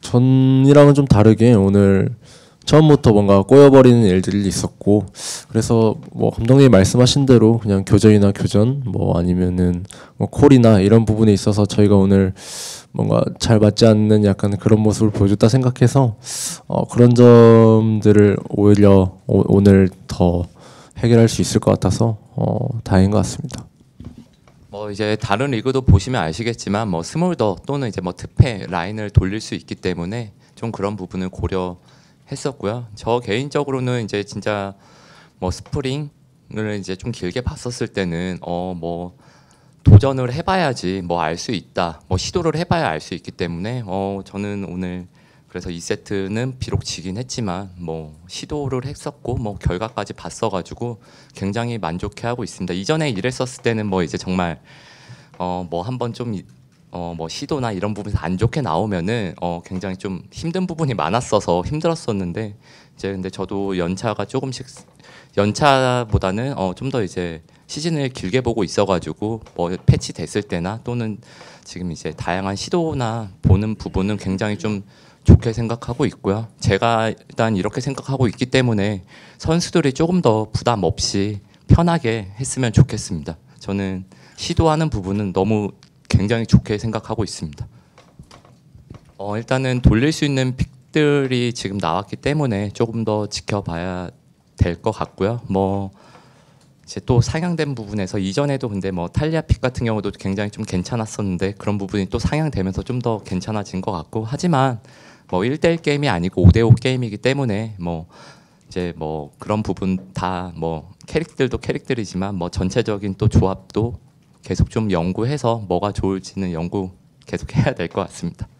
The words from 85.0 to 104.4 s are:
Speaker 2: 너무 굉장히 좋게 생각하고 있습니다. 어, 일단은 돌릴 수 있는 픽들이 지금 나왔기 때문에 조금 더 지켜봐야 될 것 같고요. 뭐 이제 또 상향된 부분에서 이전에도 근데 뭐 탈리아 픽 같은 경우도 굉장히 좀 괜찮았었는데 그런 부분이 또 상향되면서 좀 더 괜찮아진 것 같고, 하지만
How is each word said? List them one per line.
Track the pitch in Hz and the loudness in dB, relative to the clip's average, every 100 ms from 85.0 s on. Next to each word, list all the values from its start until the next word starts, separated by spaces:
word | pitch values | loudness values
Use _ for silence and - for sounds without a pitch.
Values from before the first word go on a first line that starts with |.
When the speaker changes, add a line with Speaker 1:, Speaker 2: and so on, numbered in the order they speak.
| 92 101 101 | -4 -4 -2
Speaker 2:
너무 | 92 98 107 101 - _ _ _ | -2 0 0 -2 -10 _ _ _
굉장히 | - 98 117 | 0 2 -2
좋게 | 113 - - 104 | 4 2 2 -6
생각하고 | 113 110 - 113 | -4 -8 -8 -6
있습니다. | 98 - 80 73 - _ _ _ _ _ - - _ _ _ - _ - _ _ | -6 -8 -12 -12 -18 _ _ _ _ _ -20 -20 _ _ _ -20 _ -20 _ _
어, | 98 104 | -8 -8
일단은 | 117 131 131 127 | -4 -2 -2 2
돌릴 | 127 107 143 | 2 4 2
수 | 160 147 | 0 -2
있는 | 135 131 131 | 0 -2 -4
픽들이 | - _ _ 156 151 143 135 123 120 | -8 _ _ 0 2 2 0 -2 -2
지금 | 117 98 98 | -4 -8 -4
나왔기 | 85 87 101 104 | -2 -4 -6 -8
때문에 | 131 151 139 101 104 | -4 -2 -2 -2 -4
조금 | - 117 113 | -4 -4 -4
더 | 110 107 104 | -4 -4 -4
지켜봐야 | - - 104 90 82 90 90 90 _ _ _ _ _ | -10 -6 -6 -4 -8 -8 -8 -10 _ _ _ _ _
될 | 87 85 | -4 -2
것 | - | -6
같고요. | 107 - - 95 120 - | -6 -10 -4 -4 -4 -4
뭐 | 95 98 98 98 - _ - _ _ _ _ _ _ | -2 -2 -2 -8 -14 _ -20 _ _ _ _ _ _
이제 | - - - | -16 -16 0
또 | 123 | 0
상향된 | - 160 180 165 147 | 2 -2 -4 -2 -4
부분에서 | 123 104 107 92 107 | -6 -8 -6 -4 -4
이전에도 | 98 98 143 139 127 | -4 -2 -2 -2 -4
근데 | 101 98 | -6 -6
뭐 | 90 85 | -6 -6
탈리아 | - 151 160 | -4 -4 -4
픽 | 156 - | -2 -2
같은 | 127 123 120 | -2 -4 -4
경우도 | 107 101 98 | -4 -6 -8
굉장히 | 98 98 104 | -8 -6 -6
좀 | - 101 | -8 -6
괜찮았었는데 | 92 85 123 110 - 101 87 95 98 | -6 -4 -6 -8 -6 -6 -4 -6 -6
그런 | - 104 | -6 -6
부분이 | 98 104 95 | -4 -4 -4
또 | 120 | -4
상향되면서 | - 147 156 113 95 95 | -4 -2 -4 -4 -4 -6
좀 | 95 123 | -8 -6
더 | 123 107 | -4 -6
괜찮아진 | - 92 90 107 98 92 | -6 -8 -6 -8 -6 -8
것 | 92 | -8
같고, | 92 - 113 110 | -8 -8 -10 -8
하지만 | 139 | -6